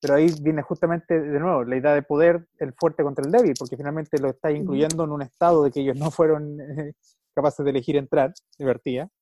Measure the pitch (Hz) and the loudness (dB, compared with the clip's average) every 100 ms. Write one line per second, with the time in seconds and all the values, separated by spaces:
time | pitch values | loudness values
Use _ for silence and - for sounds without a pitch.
0 | 143 143 160 156 147 156 135 165 170 170 | 2 4 4 2 -2 -2 -4 -2 -2 -2
1 | - 165 147 143 170 156 120 127 139 147 | 0 -2 0 -2 0 0 0 0 2 2
2 | 139 147 170 170 170 _ 147 - 170 156 | 0 4 4 4 -2 _ -10 -2 -2 0
3 | 147 139 139 214 226 131 127 131 143 156 | -2 -2 0 2 4 0 -6 -8 -8 -6
4 | 151 151 135 - 160 151 185 - 156 160 | -4 -2 -2 -4 -4 -2 -2 0 0 0
5 | 160 147 139 _ 170 170 143 147 139 131 | -4 -4 -10 _ 4 6 4 2 -2 -2
6 | 156 - 160 156 151 147 143 147 147 - | -4 2 2 2 -2 -12 -12 -10 -10 -12
7 | _ _ _ - 143 - 143 135 120 143 | _ _ _ -2 -2 0 -2 -2 0 -2
8 | 135 156 135 - _ _ 139 117 - 127 | 0 0 0 -2 _ _ -4 -2 -2 -6
9 | 170 _ | -8 _